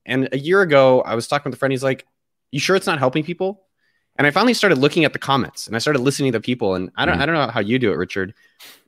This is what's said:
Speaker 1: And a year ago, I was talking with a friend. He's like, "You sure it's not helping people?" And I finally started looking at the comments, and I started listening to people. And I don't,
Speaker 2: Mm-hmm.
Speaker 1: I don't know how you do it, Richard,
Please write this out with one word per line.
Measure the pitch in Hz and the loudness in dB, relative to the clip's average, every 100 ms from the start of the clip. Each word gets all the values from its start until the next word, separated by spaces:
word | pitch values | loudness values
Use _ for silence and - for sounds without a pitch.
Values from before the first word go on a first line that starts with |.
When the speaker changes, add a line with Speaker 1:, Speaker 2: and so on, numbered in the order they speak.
Speaker 1:
And | - 127 131 | -6 -2 -2
a | 135 | -4
year | 143 190 | 0 0
ago, | 185 143 131 127 | 4 6 6 4
I | - | 2
was | 113 117 | -4 -2
talking | 147 143 | -4 -4
with | 131 | -4
a | |
friend. | 135 | -2
He's | 131 | -2
like, | 135 131 - _ _ _ _ | -2 -4 -8 _ _ _ _
"You | 143 | -6
sure | - | 0
it's | 190 190 | 0 0
not | 160 | 0
helping | 131 143 | 0 0
people?" | 151 170 190 202 _ _ _ _ _ - | -6 -6 -6 -6 _ _ _ _ _ 0
And | 143 | 2
I | |
finally | 160 233 | 4 2
started | 233 208 143 | 2 2 4
looking | 139 175 | 2 2
at | 147 | 0
the | - | 0
comments, | - 135 95 - - | -2 -2 -2 -8 -8
and | 107 | -4
I | |
started | 131 147 | -2 0
listening | 127 139 139 | 0 0 -2
to | 113 | -2
people. | - 123 104 | -4 -4 -2
And | 92 92 - | -2 -6 -4
I | 143 | -2
don't, | |
Speaker 2:
Mm-hmm. | 170 | 0
Speaker 1:
I | 143 | 0
don't | |
know | 165 127 | 0 -2
how | 113 | -2
you | 104 127 | 0 0
do | 117 | 0
it, | 80 | -2
Richard, | 90 - 95 - _ _ - - | -4 -4 -6 -8 _ _ -20 -20